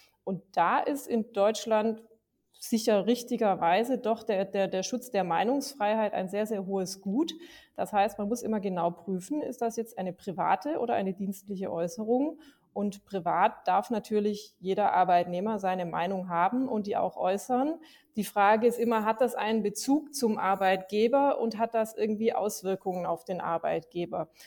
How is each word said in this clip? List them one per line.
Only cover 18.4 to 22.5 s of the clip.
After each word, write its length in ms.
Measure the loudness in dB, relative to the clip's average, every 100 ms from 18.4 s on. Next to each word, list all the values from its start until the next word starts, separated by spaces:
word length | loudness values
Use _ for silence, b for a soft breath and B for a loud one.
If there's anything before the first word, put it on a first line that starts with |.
| 4 6 4
ist 100 | 2
immer, 260 | 2 2 2
hat 160 | 2
das 140 | 0 0
einen 280 | -2 0
Bezug 500 | 0 -2 0 0 0
zum 240 | -2 0 2
Arbeitgeber 1040 | 0 2 2 2 0 2 4 4 4 2
und 180 | -2 -2
hat 160 | -2
das 220 | 0 -2 -2
irgendwie 380 | -2 0 0
Auswirkungen 720 | 0 0